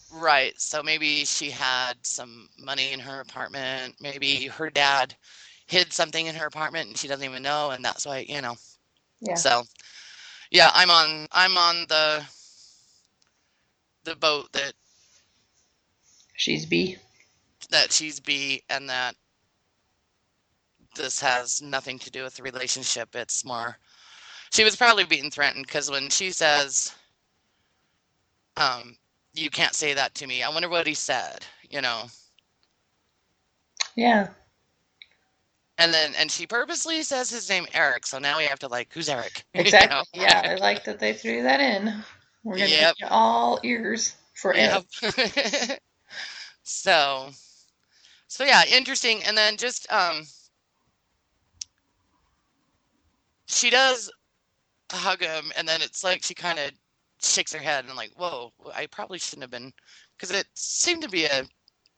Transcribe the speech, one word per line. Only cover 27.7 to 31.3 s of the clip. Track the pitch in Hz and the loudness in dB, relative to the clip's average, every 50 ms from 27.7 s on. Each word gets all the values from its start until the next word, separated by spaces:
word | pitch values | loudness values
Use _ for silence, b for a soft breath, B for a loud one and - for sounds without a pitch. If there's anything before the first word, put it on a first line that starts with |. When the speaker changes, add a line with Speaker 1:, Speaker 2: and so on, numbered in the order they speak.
| _ _ _ _ _ _ _ _ _ _ _ _ _ _ _ _ _ | _ _ _ _ _ _ _ _ _ _ _ _ _ _ _ _ _
Speaker 1:
um, | 151 151 135 123 120 113 120 120 _ _ _ _ _ _ _ _ | 0 0 0 0 -4 -10 -16 -20 _ _ _ _ _ _ _ _
"You | 151 160 147 | -8 -6 -6
can't | - - 170 - - | 0 0 0 0 0
say | - 160 147 139 | -2 -2 -2 0
that | 139 131 - - | 0 -2 -2 -4
to | - 143 | -8 -10
me," | 131 127 123 123 | -8 -6 -4 -4
I | 139 | -4
wonder | 156 160 175 170 | -2 -4 -4 -2
what | 175 170 160 | -2 0 0
he | 156 151 | -2 -2
said, | - - - 131 120 92 73 | -4 -4 -4 -2 -4 -4 -6